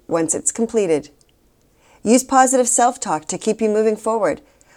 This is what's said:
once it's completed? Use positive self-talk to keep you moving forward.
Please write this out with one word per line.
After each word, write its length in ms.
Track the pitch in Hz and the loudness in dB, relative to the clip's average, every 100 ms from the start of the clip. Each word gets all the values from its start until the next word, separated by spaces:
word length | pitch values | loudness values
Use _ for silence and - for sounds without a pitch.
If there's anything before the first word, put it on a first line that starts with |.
| - | -4
once 260 | 165 160 | -2 -2
it's 180 | 156 - | -4 -4
completed? 580 | - 226 226 185 151 - _ _ _ _ _ _ _ _ _ | -4 -2 0 0 -2 -4 _ _ _ _ _ _ _ _ _
Use 220 | 202 254 | 2 2
positive 460 | - 269 254 254 240 | 4 4 4 2 2
self-talk 560 | - 247 254 202 156 - | 2 0 -2 -4 -6 -6
to 120 | 180 | -6
keep 240 | 220 214 | -4 -2
you 80 | 220 | -2
moving 280 | 208 220 214 | 0 0 -2
forward. 440 | 226 226 175 - - _ _ | -4 -2 -2 -4 -10 _ _